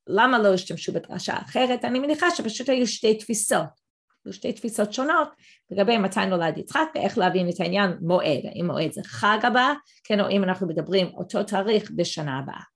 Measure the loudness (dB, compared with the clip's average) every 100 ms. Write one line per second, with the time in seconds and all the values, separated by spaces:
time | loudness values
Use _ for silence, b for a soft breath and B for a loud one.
0 | -2 2 4 4 4 2 0 -8 -6 -6
1 | -6 -8 -6 -6 -4 0 0 0 -2 0
2 | 0 2 2 0 -4 -4 0 2 2 2
3 | 2 2 0 -2 0 0 0 -8 _ _
4 | _ _ -16 -8 -8 -6 -6 -2 -2 -2
5 | 0 2 0 b b b -6 0 2 4
6 | 2 0 0 2 0 -2 -2 0 0 0
7 | -2 2 2 2 0 -2 -2 2 0 0
8 | 0 2 2 -2 -4 -4 -4 -2 -2 -6
9 | -10 0 2 4 2 4 2 0 b b
10 | -2 0 2 2 2 0 -2 -2 0 0
11 | 0 -4 -6 -4 -2 -2 2 0 0 -2
12 | -2 -4 -6 -6 -8 -12 -18